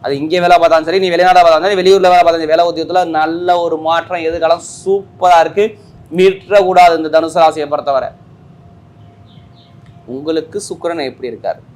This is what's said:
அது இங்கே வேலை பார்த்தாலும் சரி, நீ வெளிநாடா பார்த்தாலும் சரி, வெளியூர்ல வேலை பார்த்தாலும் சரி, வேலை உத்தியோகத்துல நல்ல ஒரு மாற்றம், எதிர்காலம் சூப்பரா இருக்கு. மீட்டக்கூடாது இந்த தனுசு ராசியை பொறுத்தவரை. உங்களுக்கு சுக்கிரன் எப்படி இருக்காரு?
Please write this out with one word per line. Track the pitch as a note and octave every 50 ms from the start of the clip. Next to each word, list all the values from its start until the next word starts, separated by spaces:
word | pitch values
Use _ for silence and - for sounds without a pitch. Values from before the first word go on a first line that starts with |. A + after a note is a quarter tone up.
| -
அது | C#3 C#3 C#3
இங்கே | D3+ D#3 D#3+ F3+
வேலை | F3 F3 F3 E3+
பார்த்தாலும் | E3 E3 E3 D#3+ D#3 E3
சரி, | F3 G3 F#3+
நீ | F3+ E3+
வெளிநாடா | E3+ F3+ F#3 F3+ F3+
பார்த்தாலும் | F3 E3+ D#3+ D#3 E3+
சரி, | G3+ G#3 F#3
வெளியூர்ல | F3+ F#3 G3 G3 F#3 F3+
வேலை | F3+ F3+ E3+
பார்த்தாலும் | E3+ E3 E3
சரி, | D#3+ D3+
வேலை | D#3+ E3 F3 F3
உத்தியோகத்துல | E3 E3 D#3+ D#3+ F3 F#3 F3+ E3+ D#3+ D#3
நல்ல | D#3 D#3+ E3 F3 F3+ F3+ F3 F3 E3+
ஒரு | E3+ D#3+ D#3 D#3
மாற்றம், | D#3+ E3 E3+ E3 - F3+ F3 D#3+ D#3+
எதிர்காலம் | E3+ E3+ D#3+ D#3+ E3+ F3 - - - -
சூப்பரா | - F#3 G3 G3+ G3 - - - F3+ F3+ F3 E3 D#3+
இருக்கு. | D#3+ D3+ G3 G#3 A3 G#3 - - - - - - - D#3+ F3
மீட்டக்கூடாது | F#3 G3 F#3 - - - G3+ G3+ F#3+ F#3 F#3 F3+ F3+ F3 E3 D#3+
இந்த | D#3+ D#3 D3+
தனுசு | D#3+ D#3+ D#3+ - F3+
ராசியை | E3 D#3+ D3 D#3 D3 C#3+
பொறுத்தவரை. | C#3+ C#3+ D3 C#3+ C#3 C3 B2 - - _ - - - _ - - - - - - - - _ _ _ - - - _ _ - _ _ - - - - - _ _ - - - - - - - - B2
உங்களுக்கு | C3+ D3 D#3 E3 D#3+ D#3 - - G3+ - -
சுக்கிரன் | F#3 D#3+ E3+ E3+ E3+ E3 C#3 B2+
எப்படி | A2+ - B2+ A#2+
இருக்காரு? | A2+ G2+ - G2 - - _ - _